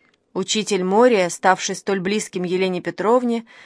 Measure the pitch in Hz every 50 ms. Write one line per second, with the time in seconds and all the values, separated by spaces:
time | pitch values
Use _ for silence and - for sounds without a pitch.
0 | _ _ _ _ _ _ - 185 190 - - 214 196 - 208 185 185 185 196 220
1 | 247 254 233 190 180 170 - - - 185 185 - - - 190 - - 208 196 196
2 | 170 196 208 214 208 - - 180 180 175 185 180 190 185 185 175 - 170 165 -
3 | 180 214 240 254 247 233 233 233 226 _ - - -